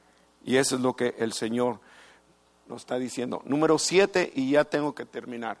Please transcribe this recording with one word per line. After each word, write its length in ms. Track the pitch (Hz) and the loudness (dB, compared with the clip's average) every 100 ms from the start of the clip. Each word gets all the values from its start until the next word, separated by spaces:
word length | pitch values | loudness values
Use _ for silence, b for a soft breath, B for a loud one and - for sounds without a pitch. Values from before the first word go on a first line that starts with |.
| b b b b | b b b b
Y 120 | - 127 | 0 2
eso 200 | 135 127 | 2 2
es 60 | |
lo 120 | 127 | 0
que 220 | - 123 - | 0 -2 -2
el 140 | 110 | -4
Señor 480 | - 113 117 123 110 b b b b b _ _ _ - | -4 -4 0 -2 -4 b b b b b _ _ _ -16
lo 80 | 117 | -14
está 220 | - 127 | -6 -6
diciendo. 440 | 127 - 123 98 | -4 -6 -6 -6
Número 340 | - 143 160 156 | -2 2 4 4
siete, 540 | - 175 196 180 175 | 4 4 4 2 0
y 180 | - 131 | -2 2
ya 120 | 147 | 2
tengo 300 | 147 151 147 | 2 0 -2
que 100 | 127 | -6
terminar. 540 | 120 139 120 120 113 101 | -12 -12 -10 -8 -8 -10